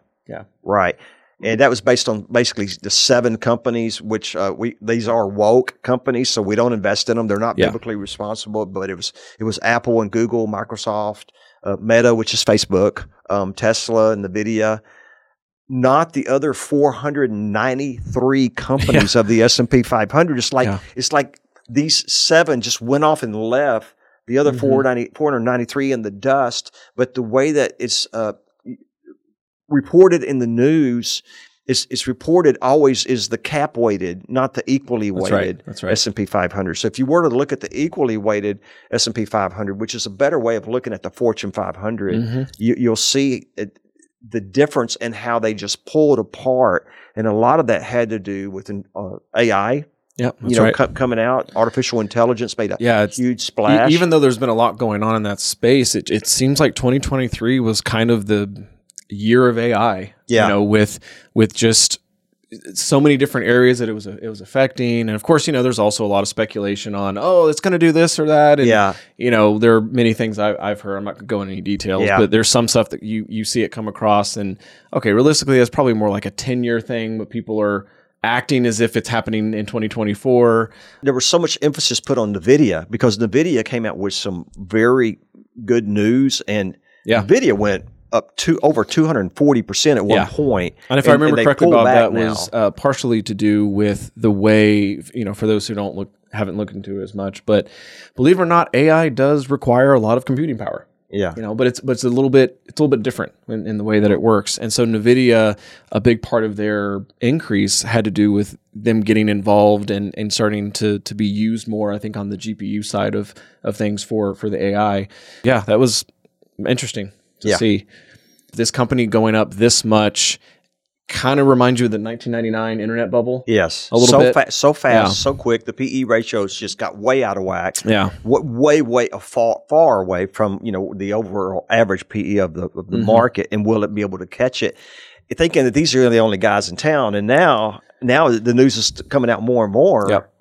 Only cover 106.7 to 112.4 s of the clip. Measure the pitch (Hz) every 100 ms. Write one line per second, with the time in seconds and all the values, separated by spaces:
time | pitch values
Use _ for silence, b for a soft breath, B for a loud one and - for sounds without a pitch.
106.7 | 104 101 101 117 _ 120 160 - 101 98
107.7 | - 110 117 107 101 104 104 101 - _
108.7 | 107 113 110 104 107 107 101 104 104 104
109.7 | 104 101 101 101 - 104 - 107 104 101
110.7 | - 107 101 - 104 104 104 110 113 113
111.7 | 107 104 101 107 107 101 98